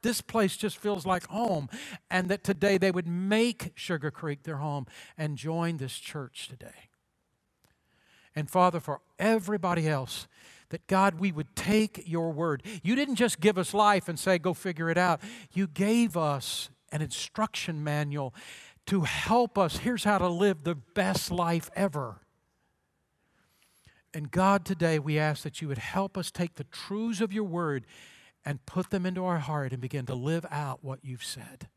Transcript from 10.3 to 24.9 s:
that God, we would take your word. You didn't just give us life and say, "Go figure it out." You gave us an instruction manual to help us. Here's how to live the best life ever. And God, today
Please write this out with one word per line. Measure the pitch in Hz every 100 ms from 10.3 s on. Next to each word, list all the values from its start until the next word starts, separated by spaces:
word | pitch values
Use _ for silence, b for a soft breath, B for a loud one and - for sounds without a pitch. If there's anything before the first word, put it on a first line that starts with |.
| B B B B
that | 165 _
God, | 190 196 165
we | 190
would | 151 -
take | - - 214 214 -
your | - 165 165
word. | 151 170 139 190 208
You | 156 247
didn't | 285
just | 226 240 -
give | 214 190
us | 180
life | 202 208 202 -
and | 165
say, | - 180
"Go | 185
figure | 170 190 160 165
it | 165
out." | 180 156 202 233 196
You | - 190
gave | 147 202 233 233 165
us | 156 143 - - - _ _
an | 151
instruction | 151 - - - 214 - - 160
manual | 147 147 147 143 135 - B B B B -
to | 196
help | 151 - - 233 240 -
us. | 175 -
Here's | - 240
how | 208 202
to | 180
live | 170 202 170
the | 147
best | 165 - - 190 185 -
life | 180 170 170 - -
ever. | 196 147 127 92 _ _ _ _ _ _ _ _ _ _ b b b b b b b b _
And | 156 151
God, | 175 185 202
today | 170 185 165